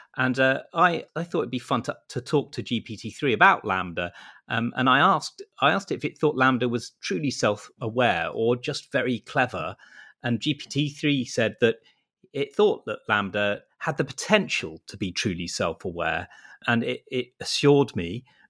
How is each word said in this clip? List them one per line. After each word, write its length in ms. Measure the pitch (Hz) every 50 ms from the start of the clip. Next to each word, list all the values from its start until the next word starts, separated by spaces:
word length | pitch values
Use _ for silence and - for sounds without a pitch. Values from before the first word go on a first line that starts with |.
| - _ -
And, 220 | - 127 127 127 131
uh, 240 | 131 131 131 - - - -
I, 320 | 170 175 175 170 - - - -
I 80 | 160 170
thought 160 | 170 - 170
it'd 120 | - 123
be 80 | 135 147
fun 220 | - - 139 120 113
to, 140 | - 147 - _ -
to 120 | - 127
talk 300 | 120 - - 147 120 - -
to 100 | - 107
G 180 | - 123 110
P 160 | - - 113 -
T 140 | - 113
three 220 | - - 151 139 110
about 300 | 104 - 196 - - -
LaMDA. 480 | 101 95 92 92 90 82 90 87 87 - - - - - - _ -
Um, 240 | 123 120 117 117 -
and 140 | - 127 131
I 100 | 127 139
asked, 420 | 160 190 185 151 - - - - - - _ -
I 100 | - 143
asked 200 | 175 196 - -
if 120 | 151 127 151
it 140 | 147 - -
thought 180 | - 147 -
LaMDA 340 | 127 131 131 127 117 127 120
was 220 | 117 120 - - - _
truly 300 | - - 196 170 156 139
self-aware 960 | - - - 110 104 - - - _ - 127 113 110 123 123 113 92 85 82 80 -
or 220 | 113 113 117 123
just 360 | 120 - 147 135 - - _
very 280 | - 131 120 127 123 107
clever. 560 | - - - 147 127 123 - 87 78 85 98 - - - - - - - _ _
And 200 | - 123 120 107
G 120 | - 156 143
P 120 | 147 - -
T 200 | - 139 151 143
three 360 | 143 - - 147 143 135 120
said 300 | - - - 113 107 98 -
that 160 | 120 113 117 - _ _ _ _ _ _ _ _ _ _ -
it 200 | 135 139 - -
thought 320 | - 208 208 - - -
that 140 | - 107 - - -
LaMDA 520 | 107 104 98 95 90 104 104 101 101 - - _ _ -
had 180 | - 165 147 -
the 60 | 151
potential 800 | 147 - - - - 214 208 185 - - - - 82 80 80 _ -
to 100 | - -
be 140 | 104 92
truly 360 | 87 - - 110 90 82 87 82
self-aware. 800 | - - 98 85 80 - - 95 85 85 82 82 80 85 90 - - - - - - - - -
And 160 | 117 117 117
it, 220 | 127 123 - _ -
it 180 | 135 127 123 - _ -
assured 560 | - - - - - 143 143 143 143 - -
me 300 | - 85 85 92 123 127 _ _ _ _